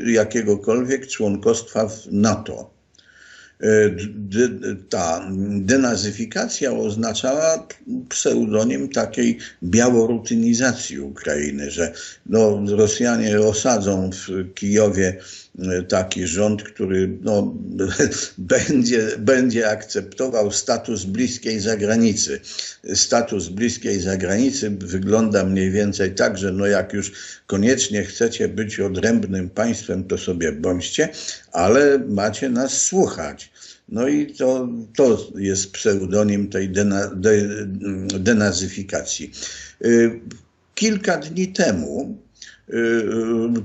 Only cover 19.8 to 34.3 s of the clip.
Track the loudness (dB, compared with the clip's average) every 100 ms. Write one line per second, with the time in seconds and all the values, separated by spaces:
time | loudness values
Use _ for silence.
19.8 | -4 -8 -8 -6 -2 0 0 0 -2 -2
20.8 | -2 -6 -4 -2 -2 -2 -4 -2 -2 0
21.8 | 2 4 4 2 -2 -4 -10 -12 -12 -12
22.8 | -4 -2 2 2 0 -4 -6 -2 -2 -2
23.8 | -4 -2 -2 -2 0 2 2 0 -4 -4
24.8 | -4 -4 2 2 4 2 2 2 2 2
25.8 | 0 0 -2 2 0 0 -2 0 2 2
26.8 | 0 -4 -6 -10 -18 -16 -4 2 2 2
27.8 | 0 -2 -4 -2 -2 0 -4 -2 -6 -2
28.8 | -2 0 2 2 0 -4 -4 -2 -2 -2
29.8 | -4 -6 -2 -4 -2 -2 -2 -2 -2 -2
30.8 | -2 -2 -2 -2 -12 -14 _ 0 4 6
31.8 | 6 4 2 0 -2 -2 -2 -2 -2 -2
32.8 | 0 2 0 0 -10 -10 -20 _ -20 -20
33.8 | -8 -2 0 0 -2